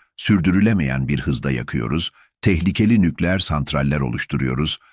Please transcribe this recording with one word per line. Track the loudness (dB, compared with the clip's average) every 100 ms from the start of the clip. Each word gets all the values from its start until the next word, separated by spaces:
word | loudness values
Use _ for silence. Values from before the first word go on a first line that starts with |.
| _ -6
sürdürülemeyen | 0 2 4 4 4 2 0 -2 -2
bir | -2
hızda | -2 -2 -2
yakıyoruz, | -4 -4 -4 -2 -2 -4 -10 _ _
tehlikeli | 0 2 0 2 4 4
nükleer | 4 2 0 0
santraller | 0 -2 -2 -2 0 0
oluşturuyoruz | -2 -4 -4 -4 -2 -2 -4 -6 _